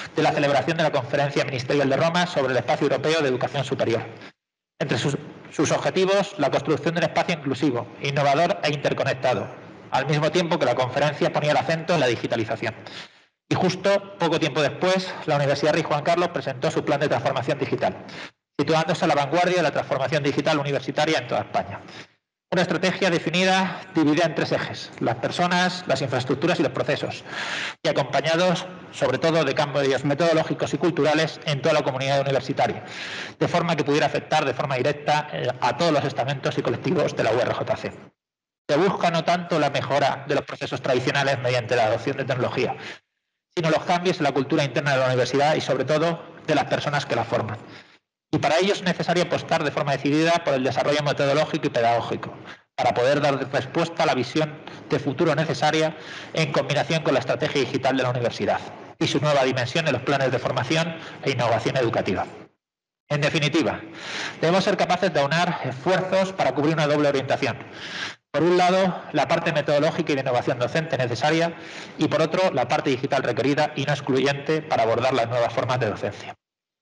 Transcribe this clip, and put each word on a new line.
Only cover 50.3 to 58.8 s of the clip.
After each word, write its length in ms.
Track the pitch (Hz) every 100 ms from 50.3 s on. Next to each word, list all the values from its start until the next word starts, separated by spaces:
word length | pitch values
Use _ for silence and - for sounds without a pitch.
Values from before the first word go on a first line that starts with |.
| 170
por 100 | 151
el 80 | 135
desarrollo 400 | 131 135 143 147
metodológico 640 | 147 131 139 147 151 160 143
y 20 |
pedagógico, 640 | 120 117 117 110 107 - - - - _ -
para 180 | 123
poder 280 | 110 127 143
dar 280 | 143 135 131
respuesta 500 | 131 127 165 165 -
a 20 | 156
la 100 | 131
visión 380 | 120 156 151 147 - - -
de 100 | 147
futuro 340 | 139 131 165
necesaria 600 | 147 156 139 151 156 156 - - - -
en 180 | 165 147
combinación 520 | 151 135 143 131 160
con 100 | 156
la 80 | 131
estrategia 400 | - 127 151 143
digital 340 | 123 127 131 131
de 80 |
la 60 | 123
universidad 500 | 123 117 - 104 98 - -